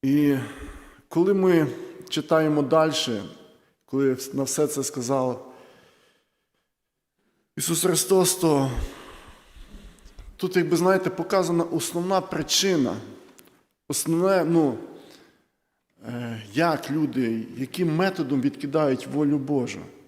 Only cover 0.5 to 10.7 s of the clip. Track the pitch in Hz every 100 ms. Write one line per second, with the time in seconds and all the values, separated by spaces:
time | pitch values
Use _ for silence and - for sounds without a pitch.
0.5 | - - - - - _ 165 180 196 185
1.5 | 170 147 - - - - 156 151 160 156
2.5 | 147 139 160 156 147 - 110 90 - -
3.5 | _ _ _ _ 135 139 131 - 135 135
4.5 | - 147 147 135 139 120 135 127 120 -
5.5 | - - - _ _ _ _ _ _ _
6.5 | _ _ _ _ _ _ _ _ _ _
7.5 | - 165 165 185 160 - 190 180 - 165
8.5 | 143 135 123 - - - - - - -
9.5 | - - - - - - - - - 185
10.5 | 180 156